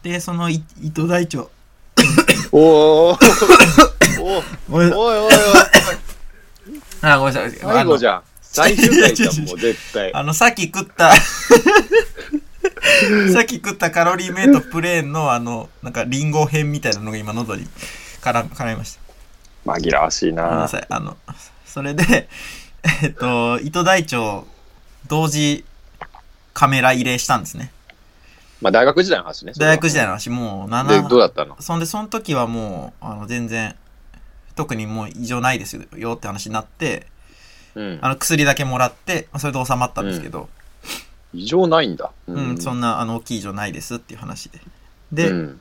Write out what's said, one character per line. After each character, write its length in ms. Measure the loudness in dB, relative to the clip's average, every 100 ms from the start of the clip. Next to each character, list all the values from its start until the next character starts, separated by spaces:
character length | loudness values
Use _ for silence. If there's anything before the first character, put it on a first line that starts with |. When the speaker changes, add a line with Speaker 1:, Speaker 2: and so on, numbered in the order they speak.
Speaker 1:
で、 180 | -8 -8
そ 140 | -6
の、 160 | -4 -4
い-、 140 | -4 -8 -12
胃 80 | -10
と 160 | -4 -2
大 200 | 0 -2
腸。 200 | -6 -12 _ _ _ -2 0 4 2 2 -2 2
Speaker 2:
お 640 | 6 8 8 6 6 4
ー。 0 |
Speaker 1:
<coughs> 1040 | 8 6 8 8 8 8 8 6 4 0 0
Speaker 2:
お 220 | -4 -4
ー。 20 | -6 -14 -4
Speaker 1:
ご 120 | 4
め 60 | 4
ん 20 |
な 60 | 4
さ 0 |
い。 40 |
Speaker 2:
お 140 | 0
い 0 |
お 0 |
い 40 | 2
お 20 |
い 40 | 4
お 40 |
い。 40 | 4 8 6 6 2 2 -6 -10 -14 -16 -18 -20 -20 -20 -20 -18 -4
Speaker 1:
あ、 140 | 2 4
ご 80 | 2
め 60 |
ん 20 |
な 80 | -2
さ 60 | -6
い。 40 |
Speaker 2:
最 340 | -8 0 2 4
後 120 | 4
じ 100 | 2
ゃ 40 |
ん。 20 |
Speaker 1:
あ 40 | 0
の、 40 | _ -20
Speaker 2:
最 360 | -8 2 2 4
終 140 | 4 6
回 140 | 4 4
じ 80 |
ゃ 60 | 0
ん、 20 |
Speaker 1:
い 0 |
や、 0 |
い 40 | -2
や、 60 |
い 20 | -6
や、 40 |
Speaker 2:
も 40 | -4
う 40 |
絶 340 | -2 -4 -6
対。 200 | -6 -4
Speaker 1:
あ 100 | -4
の、 100 | -4 2
さ 100 | 0
っ 60 |
き 120 | 0 -8
食 160 | -8
っ 40 | -10
た、 260 | 2 8 8
<laughs> 800 | 6 -6 4 6 8 4 4 2 0 -12 -8 -8 -8 -8 -8 -2 2 2 4 2 4
さ 60 | 2
っ 40 | 2
き 100 | -4
食 160 | -8
っ 20 | -4
た 140 | -2
カ 140 | 0
ロ 120 | 0 0
リ 100 | -4
ー 80 |
メ 140 | 2 4
イ 40 |
ト 100 | 4
プ 200 | 2 -6
レ 180 | -2 -2
ー 60 | -2
ン 60 |
の、 200 | -4 -2
あ 80 | -2
の、 300 | -4 -10 -12 -16
な 80 | -10
ん 40 |
か、 100 | -8
リ 200 | -4 -4
ン 60 | -2
ゴ 160 | 0 0
片 180 | 0
み 160 | -2 -4
た 80 | -4
い 40 |
な 60 | -4
の 100 | -6
が 80 | -10
今 160 | -8
喉 220 | -8 -8 -10
に 120 | -12 -16 -16 -16 -20 -8
絡-、 260 | -4 -4 -4
絡 200 | -8 -8
み 40 | -8
ま 100 | -12
し 140 | -16 -20 -20 -20 -20 _ -12 -8
た。 60 |
Speaker 2:
紛 180 | -4 -2
ら 100 | 0
わ 100 | 0
し 180 | -2 -4
い 40 |
な。 100 | -2
Speaker 1:
ご 60 | -4
め 60 | -2
ん 20 |
な 80 | -4
さ 120 | -8
い。 60 | -8
あ 100 | -10
の、 180 | -10 -16 -20 -20 -20 _ -18
そ 160 | -12
れ 140 | -8 -2
で、 340 | 2 2 0 -18 -18 -20
<laughs> 400 | -20 -6 -4 -2
え 40 | -4
っ 60 |
と、 460 | -4 -4 -2 -2 -4
胃 80 | -6
と 120 | -2
大 200 | 0 0
腸、 400 | 0 -6 -6 -8 -14 -20 _ _ _ _ -6
同 200 | -2 -2
時 380 | -2 -2 -4 -10 -20 -20 _ -20 -20 _ _ _
カ 140 | 0 0
メ 140 | 4
ラ 120 | 2
入 100 | 2
れ 140 | -2 -4
し 80 | -2
た 120 | -4
ん 40 |
で 40 | -4
す 80 | -14
ね。 160 | -16 -18 _ _ _ _ _ _ _ _
Speaker 2:
ま 60 | 2
あ、 40 |
大 140 | 4 4
学 180 | 2
時 60 | 0
代 80 | -2
の 60 |
話 200 | -4 -16 -16
ね、 80 | -2
そ 40 |
れ 60 | 2
は。 60 |
Speaker 1:
大 40 | 2
学 120 | 0
時 60 | -2
代 80 |
の 60 | -2
話、 180 | -4 -8
も 380 | -8 -8 -8 -6
う、 200 | -4 2
Speaker 2:
で、 140 | 2
ど 160 | 4 4
う 20 |
だ 60 | 4
っ 40 |
た 140 | 0 -10
の？ 120 | -12
Speaker 1:
そ 160 | -8 -6
ん 40 |
で、 80 | -6
そ 120 | -8
の 80 | -8
時 280 | -10 -4 -4
は 100 | -4
も 480 | -6 -8 -10 -14 -16
う、 40 | -16
あ 100 | -14
の、 120 | -10
全 200 | -10 -8
然、 280 | -8 -8 -12 _ -20 -20 -20 -20 -20 -18 -12
特 200 | -8 -8
に 100 | -8
も 200 | -10 -12
う 40 |
異 160 | -12 -8
常 160 | -4
な 100 | -4
い 60 | -4
で 60 | -8
す 140 | -16 -18 -12
よ 180 | -10
っ 60 | -10
て 80 | -10
話 200 | -12 -10
に 60 |
な 80 | -10
っ 40 | -10
て、 420 | _ -8 -8 -12 _ -20 _ -20 -20 _
Speaker 2:
う 80 | -14
ん。 180 | -12 -6
Speaker 1:
あ 80 | -6
の、 60 | -4
薬 260 | -4 0
だ 100 | 0
け 120 | 0 -4
も 120 | -2
ら 120 | -4
っ 40 |
て、 360 | -4 -10 -10 -8
ま 60 | -10
あ、 20 |
そ 80 | -8
れ 60 |
で 120 | -6 -6
収 80 | -4
ま 120 | -4
っ 60 |
た 100 | -6
ん 40 | -8
で 60 |
す 80 | -8
け 80 | -10
ど。 200 | -16 -16 -20 -20 -20 -16 -16 -18 -20 _
Speaker 2:
う 40 | -14
ん。 20 |
異 60 | -4
常 220 | -2 2
な 140 | 0
い 60 | -2
ん 80 | -8
だ。 160 | -12 -16 -12
Speaker 1:
う 60 |
ん、 160 | -10 -8
Speaker 2:
う 40 |
ん。 80 | -8
Speaker 1:
そ 120 | -8
ん 80 | -6
な、 180 | -4 -4
あ 60 | -6
の、 100 | -8
大 60 |
き 140 | -10 -12
い 20 |
異 40 |
常 120 | -10
な 120 | -10 -12
い 60 |
で 80 | -12
す 160 | -14 -16
っ 40 |
て 140 | _
い 40 | -20
う 20 |
話 300 | -16 -16 -18
で。 100 | -20 -20 _ _ _ _
で、 180 | -4 -2
Speaker 2:
う 40 |
ん。 260 | -2 -8 -14